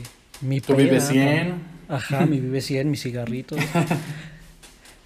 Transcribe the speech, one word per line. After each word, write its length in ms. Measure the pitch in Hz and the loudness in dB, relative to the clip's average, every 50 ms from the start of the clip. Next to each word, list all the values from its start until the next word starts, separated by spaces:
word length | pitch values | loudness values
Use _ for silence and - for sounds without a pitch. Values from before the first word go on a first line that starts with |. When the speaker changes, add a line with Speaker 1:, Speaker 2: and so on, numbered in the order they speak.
| 120 - - _ _ _ - - | -14 -16 -18 _ _ _ -14 -8
Speaker 1:
mi 180 | 139 131 135 131 | -4 -2 -2 -2
Speaker 2:
Tu 140 | - - 135 | 0 2 4
Vive 140 | 135 139 131 | 6 6 6
Speaker 1:
peda, 100 | 131 123 | 6 4
Speaker 2:
cien. 480 | 135 - 131 135 135 143 147 165 175 180 175 - - - - - - | 4 4 4 4 4 4 4 2 2 -2 -4 -6 -10 -14 -18 -18 -10
Speaker 1:
¿no? 80 | - 151 | -6 -6
Ajá, 300 | 127 - - 143 139 139 | -6 -4 -2 0 2 2
mi 140 | 156 151 131 | 2 2 2
Vive 220 | 127 127 131 135 | 0 -2 -2 -4
cien, 280 | - - 143 131 139 151 | -2 -2 -2 0 0 0
mis 100 | 143 - - | -2 -2 -4
cigarritos. 560 | 127 117 123 117 117 120 127 - - 156 156 156 | -6 -6 -6 -6 -6 -6 -8 -8 -6 -4 -4 -4
Speaker 2:
<laughs> 760 | - - 170 151 - 165 - - - - - - - - - - - - - - - - - - - - - _ | 0 0 0 0 0 -2 -4 -4 -8 -12 -12 -14 -16 -18 -20 -20 -20 -20 -20 -20 -20 -20 -20 -20 -20 -20 -20 _